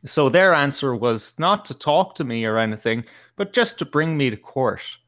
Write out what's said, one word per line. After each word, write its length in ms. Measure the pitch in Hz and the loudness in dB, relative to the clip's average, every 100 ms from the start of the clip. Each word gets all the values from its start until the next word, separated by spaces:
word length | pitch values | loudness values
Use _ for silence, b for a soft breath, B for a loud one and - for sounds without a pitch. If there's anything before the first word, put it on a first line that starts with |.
| 135 | -4
So 220 | - 139 | 2 4
their 260 | 165 190 | 6 6
answer 400 | 165 143 139 139 120 | 4 2 0 -4 -2
was 380 | 120 113 - - | -2 -2 -6 -4
not 260 | 165 208 - | 0 0 -4
to 80 | |
talk 400 | 135 - 151 185 | -8 0 0 0
to 100 | - | -4
me 200 | 139 117 | -6 -4
or 140 | 113 110 | -2 0
anything, 460 | 110 107 117 113 117 b b _ | 0 -2 -4 -4 -6 b b _
but 160 | 202 | -4
just 260 | 247 226 - | 0 -2 -2
to 60 | |
bring 320 | - 147 160 156 | -4 -2 0 0
me 140 | 135 | -2
to 60 | 107 | -2
court. 460 | - - 127 - - - | -10 -2 -2 -2 -12 -20